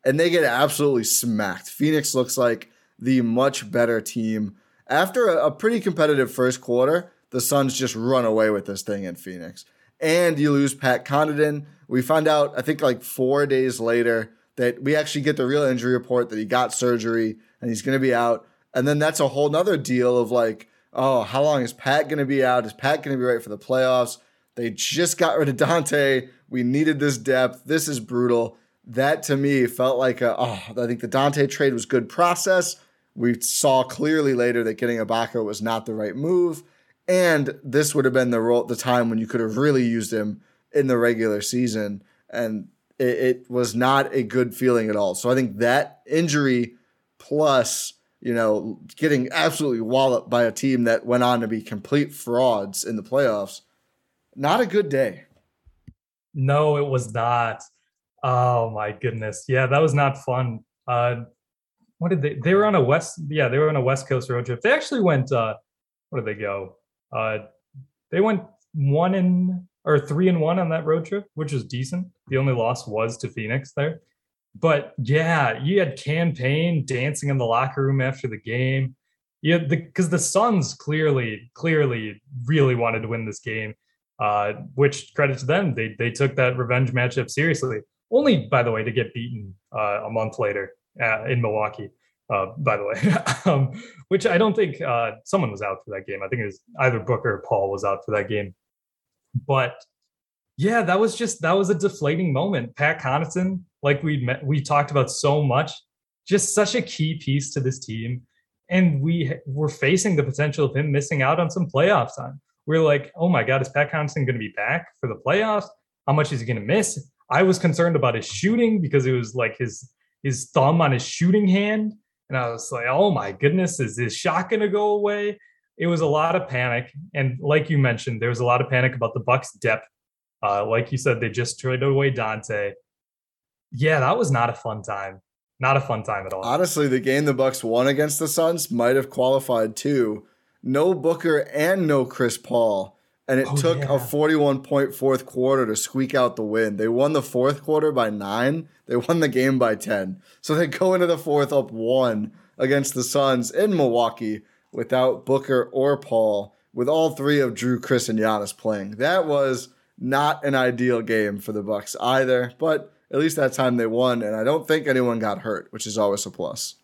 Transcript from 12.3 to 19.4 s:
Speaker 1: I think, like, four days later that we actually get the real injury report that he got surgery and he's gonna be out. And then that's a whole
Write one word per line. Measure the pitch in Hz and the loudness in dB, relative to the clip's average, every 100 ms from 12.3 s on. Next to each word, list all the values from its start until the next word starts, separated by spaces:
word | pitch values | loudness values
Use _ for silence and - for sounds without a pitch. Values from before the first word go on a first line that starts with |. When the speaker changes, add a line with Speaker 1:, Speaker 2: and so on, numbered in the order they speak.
| 151 147 139 | 2 2 -2
Speaker 1:
I | |
think, | 127 156 | -4 0
like, | 147 123 | 0 0
four | - - 127 139 143 | -6 -2 0 2 2
days | 131 131 120 | 2 0 -2
later | 113 117 120 113 110 _ _ - | 0 2 2 0 -2 _ _ -2
that | 123 123 | -2 0
we | 139 151 | 0 0
actually | 147 147 | 0 -2
get | 147 131 | 0 0
the | 127 | 0
real | 143 | 2
injury | 139 127 120 | 2 0 0
report | 127 123 123 120 | -2 0 -2 0
that | 107 | -4
he | 107 | 0
got | 123 120 | 0 0
surgery | - 123 120 113 113 110 110 _ _ | 0 0 0 0 0 -2 -4 _ _
and | 123 | -6
he's | 110 | -4
gonna | 135 135 | -2 0
be | 131 | 2
out. | 120 120 117 - _ _ | 2 2 0 -4 _ _
And | 131 131 | -2 0
then | 147 | 2
that's | 151 156 | 0 2
a | 143 | -2
whole | 139 | 2